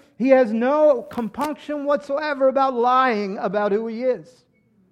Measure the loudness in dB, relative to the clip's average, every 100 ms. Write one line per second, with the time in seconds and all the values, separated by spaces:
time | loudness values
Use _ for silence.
0 | _ -2 4 4 4 0 0 4 4 2
1 | -4 -8 -8 -6 -6 -6 -10 -6 -2 -2
2 | -2 -6 -4 0 0 2 0 2 2 4
3 | 2 0 -4 -4 -4 -2 0 -2 -4 -4
4 | -2 -4 -6 _ _ _ _ _ _